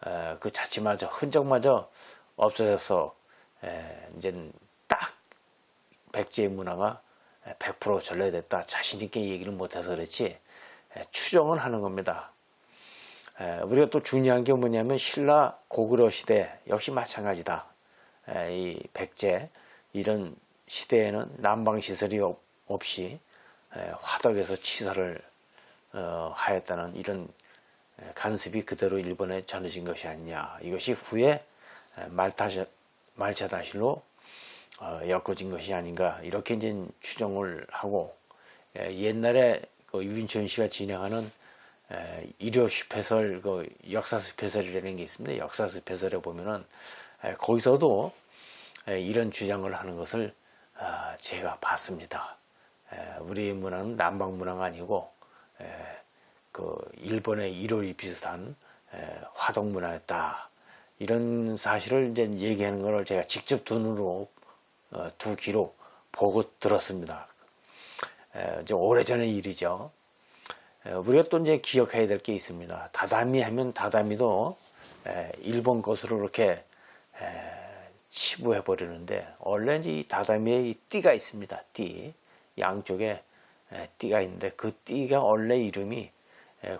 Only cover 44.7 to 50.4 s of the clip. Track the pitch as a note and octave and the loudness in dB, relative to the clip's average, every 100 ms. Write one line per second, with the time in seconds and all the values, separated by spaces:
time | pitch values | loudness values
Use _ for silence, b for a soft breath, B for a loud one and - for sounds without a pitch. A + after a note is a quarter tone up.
44.7 | F#2 F#2+ F#2 E2 - C3 C3 D#2 - G#2 | -4 -4 -6 -8 -8 -6 -4 -4 -2 -2
45.7 | F2+ - F#2 D#3 F2+ F2 E2+ F#2+ G#2 - | -4 -8 -4 -2 -2 -4 -6 -6 -6 -8
46.7 | B B B B - - - - A#2 B2 | B B B B -8 -8 -2 2 4 6
47.7 | C#3 D#3 G2+ D#3 - _ B B B B | 6 6 4 2 -6 _ B B B B
48.7 | - - F#2+ F#2 A2 A2+ - G2 G2+ G2 | -14 -6 -2 0 0 0 -2 -2 -2 -4
49.7 | F#2+ F#2 E2+ F2 A2+ A2 - | -6 -8 -8 -4 -4 -4 -8